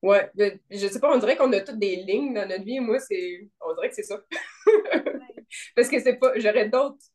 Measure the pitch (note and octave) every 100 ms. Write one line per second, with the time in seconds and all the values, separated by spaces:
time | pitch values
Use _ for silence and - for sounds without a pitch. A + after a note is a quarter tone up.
0 | F#3+ G3+ F#3+ F#3+ G3+ G3 _ G3+ G3 G3+
1 | D4 C4+ G#3+ D4 C4 G3+ G3 A3 G3+ F3+
2 | F3+ G#3+ C#4 A3+ F#3+ F#3 G3 C4 A#3+ B3
3 | - F#3+ F3+ F3+ G#3 _ E3 E3 A#3 -
4 | - - _ E4 - - - G#4+ - D#4+
5 | - C4 B3 - - - - - B3 C4+
6 | B3+ B3 B3+ A#3 G#3+ G#3+ G#3+ B3 C#4 -
7 | _